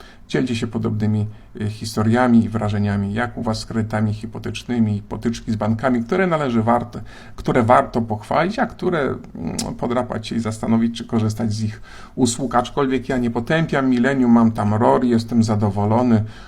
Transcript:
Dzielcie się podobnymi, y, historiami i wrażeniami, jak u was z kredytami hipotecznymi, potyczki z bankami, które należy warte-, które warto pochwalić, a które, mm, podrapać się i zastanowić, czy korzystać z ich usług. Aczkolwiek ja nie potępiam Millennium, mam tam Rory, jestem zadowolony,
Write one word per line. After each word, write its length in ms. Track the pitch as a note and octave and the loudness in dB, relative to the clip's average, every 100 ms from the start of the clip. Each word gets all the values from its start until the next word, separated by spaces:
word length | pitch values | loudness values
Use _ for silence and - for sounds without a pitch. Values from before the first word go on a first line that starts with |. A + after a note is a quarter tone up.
| - - - | -20 -20 -4
Dzielcie 280 | D3+ B2+ A2+ | -2 0 -2
się 100 | A2+ | -4
podobnymi, 600 | A#2 A2 G#2+ G#2+ G#2+ G#2+ - - - | -2 -2 0 0 0 -2 -8 -16 -8
y, 100 | G#2+ | -8
historiami 760 | G#2+ A2 A2+ A2 A#2+ B2+ A#2 | -6 -6 -2 2 4 6 6
i 40 | G#2+ | 4
wrażeniami, 680 | A2 G#2+ G#2 G#2 G2+ G2 | 0 0 0 0 0 -2
jak 240 | A2 A#2+ A#2+ | -2 -4 -4
u 40 | |
was 160 | A2+ A2 | -4 -4
z 80 | - | -4
kredytami 480 | A2+ G#2+ G#2+ G#2+ | -4 -2 0 0
hipotecznymi, 880 | G#2+ A2 G#2+ G#2+ G#2 - B2 G#2+ G2+ - | -2 -6 -8 -8 -8 -2 0 2 0 -4
potyczki 440 | A2 A#2 A2+ - | -4 -4 -4 -4
z 40 | G#2+ | -2
bankami, 480 | G#2+ A2+ C#3 B2 | 0 0 0 0
które 220 | A#2 F#3 F#3 | 0 2 2
należy 360 | D#3 C#3 A#2 | 2 2 2
warte-, 380 | G#2+ A#2+ A2+ B2+ - - - - | 2 2 -2 -10 -14 -16 -16 -6
które 260 | - C#3 | 0 2
warto 400 | A2+ C3+ B2+ B2 | 6 6 4 -2
pochwalić, 560 | A2 G#2+ - C#3 F3 A3+ | -2 -4 -2 0 0 0
a 80 | A#3 | -4
które, 340 | - F#3 E3 | -2 -2 0
mm, 560 | C3 - - - E3 - - - | -2 -4 -10 -10 -6 -6 -6 -6
podrapać 480 | B2 A#2+ A2+ A2+ - | -2 -2 -2 -6 -4
się 100 | A#2 | -4
i 40 | |
zastanowić, 580 | A2 A2 B2+ A2+ A#2 A#2 | -4 -4 0 2 2 -2
czy 60 | |
korzystać 480 | - A2+ G#2+ - A2+ | -4 0 0 0 -4
z 100 | G#2 | -2
ich 200 | G#2+ - - - - | -4 -6 -14 -18 -10
usług. 400 | - B2 - B2+ | -2 0 0 -2
Aczkolwiek 540 | A#2+ - - C3+ C3 A#2 | 0 0 -2 -2 -2 -2
ja 100 | C3 | -2
nie 120 | A#2+ | -2
potępiam 580 | A#2 A2+ D#3+ D#3+ C#3+ C3 | -2 -2 0 0 0 2
Millennium, 420 | B2 B2+ C#3 A#2+ | 2 2 2 4
mam 220 | A#2 A2+ | 6 4
tam 220 | A2 G#2 | 2 0
Rory, 340 | G#2+ B2+ C3+ B2 | 2 4 4 4
jestem 340 | A2+ A2+ A#2+ | 2 2 2
zadowolony, 840 | A2 G#2 G#2 G2 G#2 A2+ B2 A2 A2 - | 2 2 2 2 2 4 4 4 2 -6